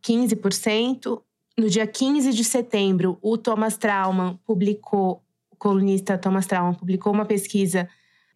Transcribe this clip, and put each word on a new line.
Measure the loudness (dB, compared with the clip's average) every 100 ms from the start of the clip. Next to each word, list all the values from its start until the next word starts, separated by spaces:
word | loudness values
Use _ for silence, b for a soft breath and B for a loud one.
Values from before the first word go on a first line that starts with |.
quinze | -2 0 2
por | 0 -2
cento. | -2 0 0 0 -4 -6 -8 _ _ _ -2
No | 2
dia | 2 0
quinze | -2 0 2 2
de | 2
setembro, | 0 -2 0 0 2 2 0 0
o | -2 -2
Thomas | 0 0 -2 -2
Trauman | -2 0 0 0 -2 -6 -4
publicou, | 0 0 -2 -2 0 0 -2 _ _ _
o | -4
colunista | 0 2 2 0 0 -2
Thomas | 0 0 0
Trauman | 0 0
publicou | -2 -2 -2 0
uma | 0
pesquisa | 0 -2 0 0 0 0 -4 B B B B